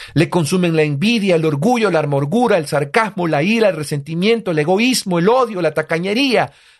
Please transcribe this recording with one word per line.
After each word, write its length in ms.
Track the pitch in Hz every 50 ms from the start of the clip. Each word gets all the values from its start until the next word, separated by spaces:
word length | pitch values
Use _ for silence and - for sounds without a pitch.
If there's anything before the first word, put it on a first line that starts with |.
| - - -
Le 160 | 147 165 -
consumen 460 | - 180 165 143 185 190 180 175 165
la 80 | 156 156
envidia, 520 | 151 147 139 160 214 240 233 196 196 175
el 100 | 160 160
orgullo, 440 | 160 147 139 151 226 247 240 220 202
la 100 | 175 160
amargura, 600 | 147 147 143 139 143 143 165 233 247 226 208 180
el 80 | 151 -
sarcasmo, 600 | - 143 143 139 - 233 220 214 - - 175 165
la 140 | 151 143
ira, 280 | 151 190 226 233 214 202
el 60 | 175
resentimiento, 760 | 156 151 - 160 143 139 147 165 165 180 208 233 226 220 190
el 80 | 170 151
egoísmo, 580 | 151 151 185 196 226 254 262 - - 202 180 170
el 100 | 165 202
odio, 340 | 240 262 254 233 220 180 175
la 100 | 156 151
tacañería, 800 | - 156 - 170 165 175 190 208 233 285 269 233 196 151 123 - _ _ _ _ _